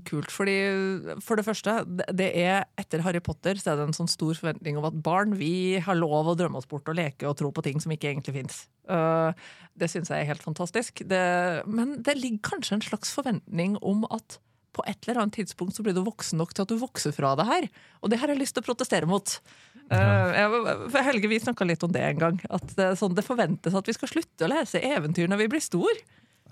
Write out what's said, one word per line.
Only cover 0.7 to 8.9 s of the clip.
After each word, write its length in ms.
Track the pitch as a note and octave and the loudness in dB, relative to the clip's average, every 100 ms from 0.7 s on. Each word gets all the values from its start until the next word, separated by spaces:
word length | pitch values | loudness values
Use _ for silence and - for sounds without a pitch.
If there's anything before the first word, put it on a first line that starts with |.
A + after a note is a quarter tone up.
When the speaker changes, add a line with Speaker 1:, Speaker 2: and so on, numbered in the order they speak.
| G3 F#3+ F#3+ E2 E2 | 0 -2 -4 -6 -10
Speaker 1:
for 160 | - G#3+ | -2 -2
det 80 | G#3 | 0
første, 300 | G#3 G3+ A3+ F3 | -2 -2 -2 -2
det, 220 | F3+ - F#3 | -6 -4 0
det 120 | F#3+ E3+ | 0 2
er, 240 | F3 G3 - - | 2 2 -2 -8
etter 220 | F#3+ D#3+ F3 | -6 -2 0
Harry 160 | F3 | -2
Potter, 380 | - D#3 F3 G3 | -4 -4 -2 -2
så 100 | F#3 | 0
er 80 | D3 | 0
det 80 | D3 | 0
en 100 | D#3 | -2
sånn 100 | E3+ | -2
stor 240 | - D#3+ D#3+ | 0 -2 -2
forventning 400 | E3 - D3+ D3 | -4 -4 -4 -4
om 80 | D3+ | -2
at 80 | D#3+ D#3 | -2 0
barn, 320 | F3+ G#3 F#3+ | 2 2 0
vi 400 | D3+ F3+ F#3 F#3+ | 0 0 2 0
har 220 | F3 F3 | 2 2
lov 320 | E3+ D3+ D#3 | 4 2 2
å 40 | E3+ | 2
drømme 200 | E3+ C3+ | 0 -2
oss 120 | - | -8
bort 200 | D3 D#3 | -8 -4
og 80 | E3 | -2
leke 320 | D3+ - C#3+ | -2 -2 -4
og 80 | C#3+ | -2
tro 140 | C#3+ | -2
på 100 | D3+ D3+ | -2 -2
ting 120 | C#3+ | -2
som 100 | D#3+ | -4
ikke 160 | D#3 D3 | -4 -4
egentlig 300 | C#3 C#3 C#3 | -4 -6 -8
finnes. 240 | C3 - - _ | -8 -12 -18 _
Eh, 600 | - | -4